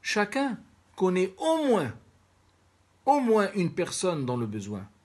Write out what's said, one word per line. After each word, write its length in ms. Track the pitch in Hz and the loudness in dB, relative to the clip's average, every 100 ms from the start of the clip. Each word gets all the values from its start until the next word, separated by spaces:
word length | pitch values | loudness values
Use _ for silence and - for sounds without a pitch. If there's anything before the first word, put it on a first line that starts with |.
Chacun 580 | - 214 202 262 277 214 - _ _ - | -2 -2 0 0 -2 -4 -12 _ _ -2
connaît 380 | 185 180 190 - | 0 2 -2 -2
au 280 | 320 320 294 | 0 0 2
moins, 280 | 220 131 - - _ _ _ _ _ _ _ _ _ - | 2 0 -8 -20 _ _ _ _ _ _ _ _ _ 2
au 140 | 285 | 2
moins 300 | 240 220 196 | 4 4 2
une 180 | 202 170 | 0 -2
personne 540 | 143 165 - 185 160 127 | -2 -4 -2 -2 -2 -2
dans 100 | 123 | -4
le 80 | |
besoin. 420 | 113 107 98 104 104 _ | -4 -6 -8 -10 -12 _